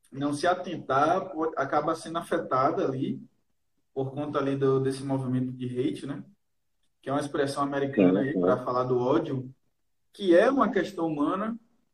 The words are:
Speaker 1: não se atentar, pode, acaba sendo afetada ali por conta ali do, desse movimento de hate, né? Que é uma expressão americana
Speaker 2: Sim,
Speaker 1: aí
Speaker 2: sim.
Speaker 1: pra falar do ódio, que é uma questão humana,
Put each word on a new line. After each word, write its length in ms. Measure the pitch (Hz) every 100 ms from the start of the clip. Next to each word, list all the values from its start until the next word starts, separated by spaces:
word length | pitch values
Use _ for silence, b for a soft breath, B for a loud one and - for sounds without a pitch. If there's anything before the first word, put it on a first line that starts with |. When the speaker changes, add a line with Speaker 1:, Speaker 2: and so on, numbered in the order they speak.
| _
Speaker 1:
não 220 | 135 143
se 140 | 143 175
atentar, 840 | 180 196 147 131 135 156 185 185
pode, 240 | 156 160 -
acaba 360 | 139 151 160
sendo 220 | 160 165 165
afetada 720 | - 170 - 131 139 196 147
ali 340 | 131 135 - - _ _ _ _ _ _
por 180 | 135 131
conta 260 | 135 147 147
ali 180 | 135 135
do, 240 | 135 135
desse 240 | 131 135
movimento 480 | 139 135 127 127 127
de 140 | 123 123
hate, 400 | 123 139 - 135
né? 180 | - - _ _ _ _ _ _ _
Que 80 | 135
é 20 |
uma 80 | 143
expressão 420 | 147 156 139 143
americana 600 | 139 139 135 110 90 98
Speaker 2:
Sim, 60 | -
Speaker 1:
aí 40 |
Speaker 2:
sim. 80 | 95
Speaker 1:
pra 240 | 90 -
falar 200 | - 123
do 140 | 131 123
ódio, 540 | 123 160 151 131 - - _ _ _ _ _
que 240 | - 196
é 160 | 170 233
uma 200 | 277 208
questão 360 | 196 165 - 165
humana, 520 | 147 151 190 220 233 - _ _